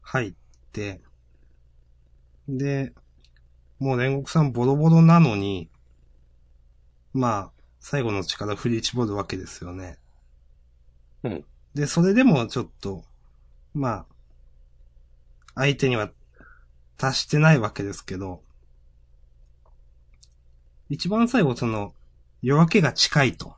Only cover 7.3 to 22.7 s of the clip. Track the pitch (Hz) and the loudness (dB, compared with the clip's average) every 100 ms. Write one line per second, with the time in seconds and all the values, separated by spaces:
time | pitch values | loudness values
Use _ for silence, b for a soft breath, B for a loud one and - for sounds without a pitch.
7.3 | 104 92 _ _ _ - 143 117 101 87 | -2 -6 _ _ _ -8 -4 -2 -4 -6
8.3 | - 104 101 123 117 - 120 113 101 95 | -8 -6 -4 -4 -4 -4 -4 -4 -4 -6
9.3 | 95 87 - 90 92 90 - _ _ _ | -10 -12 -14 -14 -14 -16 -20 _ _ _
10.3 | _ _ _ _ _ - _ _ - 123 | _ _ _ _ _ -20 _ _ -12 -10
11.3 | 82 - - _ 143 147 - 180 214 269 | -10 -14 -20 _ -6 -2 2 2 4 4
12.3 | 147 113 127 - - - 185 - - _ | 4 0 -6 -8 -10 -10 -10 -16 -20 _
13.3 | _ - - _ 147 131 101 - - _ | _ -20 -20 _ -6 -4 -6 -12 -20 _
14.3 | - - - - _ - - - - _ | -20 -20 -20 -20 _ -20 -20 -20 -20 _
15.3 | - - - 139 135 135 120 104 _ - | -20 -16 -2 -2 0 0 0 -4 _ -20
16.3 | b b b b _ - - 135 123 - | b b b b _ -20 -6 -4 -4 -2
17.3 | 151 156 147 104 - 101 95 - 95 98 | 2 6 4 2 -6 -10 -10 -12 -10 -10
18.3 | 90 _ - _ - - _ _ - - | -12 _ -20 _ -20 -20 _ _ -20 -20
19.3 | _ - _ _ - - _ _ - - | _ -20 _ _ -20 -20 _ _ -20 -20
20.3 | _ _ - _ _ _ 147 170 214 233 | _ _ -20 _ _ _ -8 -2 0 2
21.3 | 247 156 120 117 110 101 - - _ _ | 2 2 0 -4 -4 -8 -14 -20 _ _
22.3 | _ 123 143 165 | _ 0 4 4